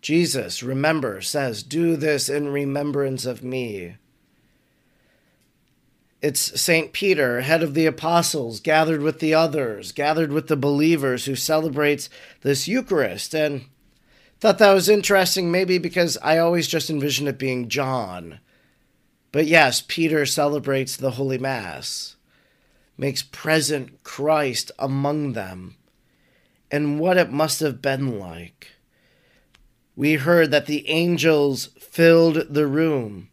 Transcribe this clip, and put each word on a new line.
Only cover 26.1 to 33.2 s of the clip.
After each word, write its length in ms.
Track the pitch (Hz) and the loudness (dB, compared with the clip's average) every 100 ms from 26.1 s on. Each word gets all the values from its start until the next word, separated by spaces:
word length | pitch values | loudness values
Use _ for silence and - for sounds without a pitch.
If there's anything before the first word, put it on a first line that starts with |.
| _ _ _ _ _ _ | _ _ _ _ _ _
and 300 | 147 147 147 | -2 -2 0
what 180 | 170 185 | 2 2
it 140 | 170 | 2
must 280 | 139 156 - | 0 -2 0
have 200 | 156 120 | -4 -2
been 380 | 139 135 135 107 | -4 -2 -4 -6
like. 540 | 92 85 87 _ - _ _ _ _ _ _ _ _ _ _ _ _ - | -10 -14 -16 _ -20 _ _ _ _ _ _ _ _ _ _ _ _ -2
We 200 | 147 156 | 0 2
heard 360 | 139 175 160 | 4 4 6
that 140 | 147 139 | 4 0
the 240 | 147 - | -6 -2
angels 800 | 156 175 170 160 151 143 127 - _ | 0 2 2 4 4 2 0 -6 _
filled 720 | - - 165 165 165 160 - | -12 4 6 8 6 2 -2
the 140 | 143 147 | 0 0
room. 640 | 143 160 143 110 98 | 2 0 0 -4 -10